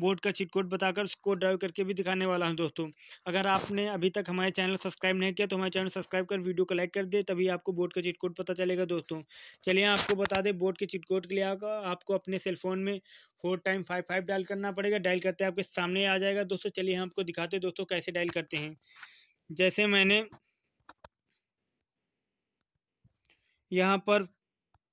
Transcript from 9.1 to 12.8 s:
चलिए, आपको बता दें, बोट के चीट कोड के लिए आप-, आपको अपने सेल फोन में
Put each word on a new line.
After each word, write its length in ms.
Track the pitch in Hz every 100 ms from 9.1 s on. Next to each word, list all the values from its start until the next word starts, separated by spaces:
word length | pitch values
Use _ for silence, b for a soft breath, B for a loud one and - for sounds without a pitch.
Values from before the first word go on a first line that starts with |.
| 160 151 B B B
चलिए, 200 | - 190
आपको 300 | 208 202 -
बता 260 | 196 196 196
दें, 180 | 196 185
बोट 200 | 185 185
के 80 | 196
चीट 180 | 190
कोड 220 | - 185 180
के 80 |
लिए 100 | 196
आप-, 200 | 190 196
आपको 500 | 208 214 196 180 -
अपने 240 | 196 185 190
सेल 180 | 190 175
फोन 220 | 185
में 220 | 185